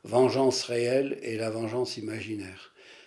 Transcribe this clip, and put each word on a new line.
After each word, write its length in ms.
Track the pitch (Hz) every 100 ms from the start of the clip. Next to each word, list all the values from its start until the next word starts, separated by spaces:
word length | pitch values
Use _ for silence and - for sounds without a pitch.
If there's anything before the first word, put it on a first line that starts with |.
vengeance 600 | 104 120 127 135 131 123
réelle 540 | - 120 120 131 139 -
et 160 | 117 110
la 120 | 110
vengeance 480 | 110 113 123 123 -
imaginaire. 760 | 110 113 104 107 95 95 - - - -